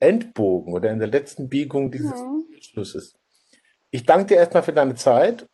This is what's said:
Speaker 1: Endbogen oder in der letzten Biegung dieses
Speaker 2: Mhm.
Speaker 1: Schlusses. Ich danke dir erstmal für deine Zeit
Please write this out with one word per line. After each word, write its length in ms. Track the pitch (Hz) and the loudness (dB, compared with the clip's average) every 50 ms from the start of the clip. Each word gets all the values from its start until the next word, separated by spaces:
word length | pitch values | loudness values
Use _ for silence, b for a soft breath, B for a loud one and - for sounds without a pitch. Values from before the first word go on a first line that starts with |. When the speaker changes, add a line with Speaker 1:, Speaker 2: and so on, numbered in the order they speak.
Speaker 1:
Endbogen 760 | 131 170 214 233 - - - - 104 95 92 87 85 87 90 | 2 2 2 2 -2 -6 -4 -2 0 0 0 0 -4 -6 -6
oder 160 | 90 104 107 | -4 -2 -2
in 80 | 110 110 | -2 -2
der 100 | 110 107 | -4 -2
letzten 400 | 131 143 139 - - - 135 131 | -2 -4 -4 -6 -10 -14 -10 -6
Biegung 420 | 135 139 147 131 143 139 139 127 | -6 -6 -6 -4 -4 -4 -4 -4
dieses 340 | 131 135 151 285 254 247 254 | -6 -6 -8 -8 -8 -8 -10
Speaker 2:
Mhm. 180 | 262 285 311 320 - - _ | -8 -8 -8 -10 -10 -18 _
Speaker 1:
Schlusses. 540 | - _ _ 107 95 - - 92 - - _ _ _ _ _ _ _ _ _ _ _ _ _ _ _ _ | -20 _ _ -12 -12 -10 -12 -14 -16 -16 _ _ _ _ _ _ _ _ _ _ _ _ _ _ _ _
Ich 140 | - 123 117 | -10 0 4
danke 200 | 175 165 190 196 | 4 4 4 4
dir 100 | 196 202 | 4 4
erstmal 260 | 175 170 170 - 170 | 4 4 4 2 0
für 100 | - 170 | 0 2
deine 220 | 151 151 139 131 123 | 0 2 0 0 -2
Zeit 520 | - - 135 117 127 165 220 233 - - - | 0 2 2 4 4 4 2 0 -4 -12 -20